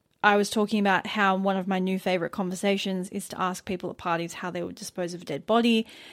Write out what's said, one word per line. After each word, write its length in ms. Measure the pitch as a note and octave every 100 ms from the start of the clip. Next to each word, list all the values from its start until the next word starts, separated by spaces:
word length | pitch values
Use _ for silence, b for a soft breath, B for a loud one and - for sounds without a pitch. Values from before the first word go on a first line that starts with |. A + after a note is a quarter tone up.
| _ _
I 140 | G#3 G#3
was 120 | G3+
talking 300 | A3+ G#3 G#3+
about 260 | G3+ F#3 G3+
how 300 | G#3+ G3 F#3+
one 200 | G3 F#3+
of 100 | F3+
my 100 | F#3+
new 220 | F#3 F#3
favourite 320 | F#3+ F#3 -
conversations 760 | - F3+ F#3 G3+ G3 G3 F#3+ F3+
is 180 | G3+ -
to 100 | -
ask 240 | F#3 F3+
people 280 | - F#3 F#3
at 60 | -
parties 360 | F3+ E3+ E3+
how 160 | - F3+
they 140 | E3+
would 100 | F3 -
dispose 380 | G3 - F3
of 80 | F3
a 40 | F3+
dead 200 | C#3+ -
body, 400 | A3 A#3+ A3+ A3+ B B